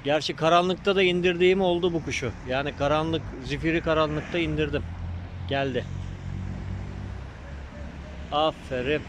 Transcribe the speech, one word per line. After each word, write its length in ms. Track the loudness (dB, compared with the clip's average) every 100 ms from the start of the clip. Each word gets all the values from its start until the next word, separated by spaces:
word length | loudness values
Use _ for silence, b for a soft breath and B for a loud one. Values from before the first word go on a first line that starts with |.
Gerçi 320 | 2 0 0 2
karanlıkta 600 | 6 6 4 0 2 4
da 80 |
indirdiğim 580 | 4 4 2 6 6 6
oldu 320 | 4 4 2
bu 100 | 0
kuşu. 280 | -2 -2 -2 -4 -2
Yani 280 | -2 -2 0
karanlık, 440 | 2 2 2 -2 -4 -8
zifiri 380 | -6 -2 0 0
karanlıkta 560 | 2 4 4 0 -2 -2
indirdim. 460 | 0 0 0 -2 -4 -8 -8 -8 -8 -10 -4
Geldi. 360 | 0 0 -2 -4 -8 -8 -8 -8 -6 -6 -6 -6 -6 -8 -8 -10 -10 -12 -14 -12 -12 -12 -12 -12 -12 -12 -12 -2
Aferin. 680 | 2 2 0 -6 -2 0 0